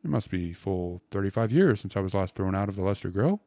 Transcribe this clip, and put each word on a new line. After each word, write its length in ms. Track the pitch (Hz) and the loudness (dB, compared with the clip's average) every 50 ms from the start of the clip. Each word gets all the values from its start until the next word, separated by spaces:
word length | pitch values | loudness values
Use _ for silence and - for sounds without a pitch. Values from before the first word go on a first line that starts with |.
| - | -4
It 60 | - | 0
must 220 | 143 120 104 - | -2 -2 -2 -2
be 200 | - 90 87 85 | -4 -4 -4 -4
full 520 | 85 - - 98 95 90 90 90 87 90 _ _ | -8 -8 -4 -4 -2 -2 -2 -6 -6 -10 _ _
thirty-five 400 | - 101 98 98 - 113 113 110 | -4 -2 -2 0 0 0 0 2
years 280 | 117 160 196 175 113 101 | 4 4 6 6 4 2
since 160 | - 98 - | -2 -4 -4
I 60 | 98 | -2
was 140 | 98 95 92 | -2 0 0
last 200 | 98 95 92 - | 0 -2 -2 -2
thrown 200 | - 95 95 95 | -2 -2 0 0
out 140 | 95 101 101 | 0 0 -2
of 60 | 98 | -2
the 80 | 98 92 | -2 0
Leicester 280 | 98 101 - - 98 | 0 0 -2 -4 -4
Grill. 300 | 87 98 110 160 196 208 _ | 0 2 2 2 2 0 _